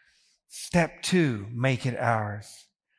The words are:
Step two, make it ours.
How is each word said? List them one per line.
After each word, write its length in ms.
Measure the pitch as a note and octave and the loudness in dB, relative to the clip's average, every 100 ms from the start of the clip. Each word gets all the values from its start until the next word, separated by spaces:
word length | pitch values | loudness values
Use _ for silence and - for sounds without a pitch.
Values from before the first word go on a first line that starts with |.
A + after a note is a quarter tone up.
| _ _ _ _ _ | _ _ _ _ _
Step 520 | - - F3 D#3+ - | -14 -2 0 0 -2
two, 460 | - F#3 D3+ G#2+ G#2 | 0 2 2 0 -6
make 340 | A#2 C3 B2 C3 | -2 0 0 -2
it 120 | A#2 | -2
ours. 680 | A#2+ A2+ G#2 G#2 - - - _ _ | 0 0 -2 -8 -12 -20 -20 _ _